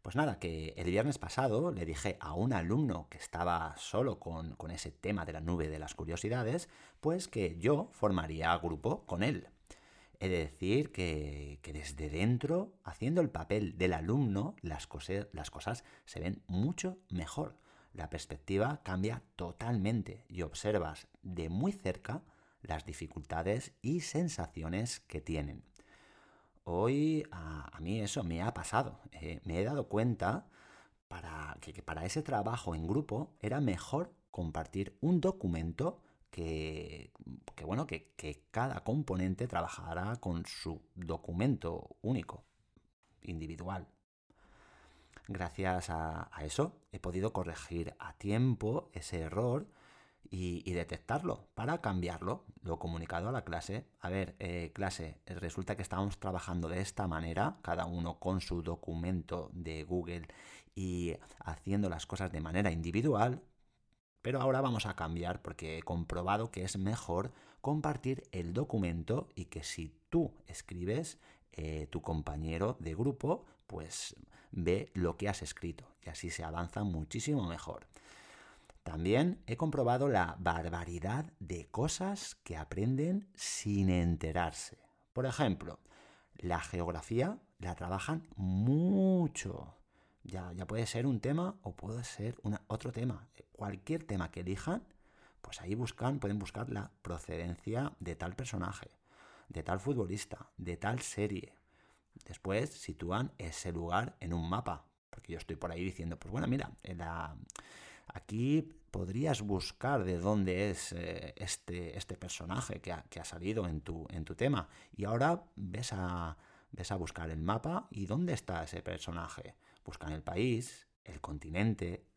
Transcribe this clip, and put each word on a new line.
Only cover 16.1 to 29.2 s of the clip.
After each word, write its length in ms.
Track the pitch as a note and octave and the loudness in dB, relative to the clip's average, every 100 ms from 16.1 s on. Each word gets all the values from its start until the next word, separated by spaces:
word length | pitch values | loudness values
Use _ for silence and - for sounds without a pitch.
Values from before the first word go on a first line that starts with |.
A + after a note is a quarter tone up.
| - | -4
ven 220 | E2 G2 - | -2 -2 -2
mucho 520 | F2+ A#2+ F3 F#3 F#3 _ | 2 2 2 -4 -6 _
mejor. 480 | F2+ E2+ - D3+ - - - - | -4 -4 -4 -6 -6 -20 -20 -18
La 180 | - D#2 | -10 -6
perspectiva 720 | E2 - D2 - G2 A2+ D3 | -6 -6 -10 0 2 4 0
cambia 400 | - F#2 G2+ A#2 - | -2 0 0 0 -8
totalmente 880 | - F2 F2 A#2 A#2+ G2 A2+ - F#2+ - | -8 -8 -4 0 2 4 2 0 -8 -12
y 140 | F2+ | -6
observas 680 | E2 - G#2 G#2 D#2+ D2+ - - | -4 -2 2 2 2 -4 -14 -16
de 260 | - F2 D#2+ | -8 -4 -2
muy 240 | F2+ D#3+ | 2 0
cerca 500 | G3+ F#2+ F2+ - C3+ - - _ _ | 0 -2 -2 -4 -6 -6 -20 _ _
las 220 | - D#2 | -6 -6
dificultades 880 | - D#2+ D#2 - D2 E2 E2+ A2 - _ | -4 -8 -8 -8 -4 -2 2 0 -2 _
y 180 | A#2 E3+ | -2 0
sensaciones 1000 | D#3 C#3+ F3 - E2 - D#2+ F2+ A#2+ - | 0 0 0 0 -4 -4 -2 0 0 -4
que 200 | _ - | _ -8
tienen. 440 | - D#2 C#2+ - - - - - - - - - _ _ | -2 -2 -2 -6 -14 -20 -20 -20 -20 -20 -20 -20 _ _
Hoy 640 | - E2+ A2 C#3 D3+ D#3 - | -2 2 4 4 4 2 0
a, 440 | F2+ D#2+ D#2 C#2+ | -8 -8 -8 -8
a 60 | - | -8
mí 200 | E2 G#2+ | -2 0
eso 220 | G#2 - | 0 0
me 180 | F#2 E2 | 0 2
ha 100 | G2 | 0
pasado. 480 | G#2 E2+ A2 C#3 - - | 0 0 0 0 -4 -14
Eh, 280 | - | -10